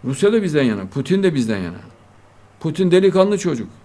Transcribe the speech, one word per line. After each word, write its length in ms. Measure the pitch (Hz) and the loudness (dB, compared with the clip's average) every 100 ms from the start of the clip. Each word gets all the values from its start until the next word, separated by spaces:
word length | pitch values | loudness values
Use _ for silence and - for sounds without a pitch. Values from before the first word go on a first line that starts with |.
Rusya 280 | 127 135 202 | -6 0 2
da 100 | 220 | 2
bizden 200 | 190 151 | 2 2
yana. 240 | 127 101 95 | 2 -2 -6
Putin 360 | 139 139 190 | -8 -2 0
de 120 | 190 | 2
bizden 240 | 143 113 101 | 0 -2 -4
yana. 220 | 87 90 - - - - - - - _ | -6 -10 -18 -20 -20 -20 -20 -20 -20 _
Putin 300 | 160 151 190 | -8 -2 2
delikanlı 480 | 180 190 185 190 202 | 4 4 2 2 0
çocuk. 300 | 175 127 - - | -2 -4 -6 -14